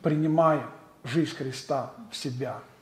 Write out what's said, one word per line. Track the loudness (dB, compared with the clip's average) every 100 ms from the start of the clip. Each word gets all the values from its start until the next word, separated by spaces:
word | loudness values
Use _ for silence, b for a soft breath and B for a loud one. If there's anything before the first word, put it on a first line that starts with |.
принимаем | 0 2 4 6 6 4 -2 -12 -20 -16 -2
жизнь | 0 0 -2
Христа | -8 -8 -4 -4 -4 -12 -14
в | -8
себя. | -6 -4 -6 -8 -12 -20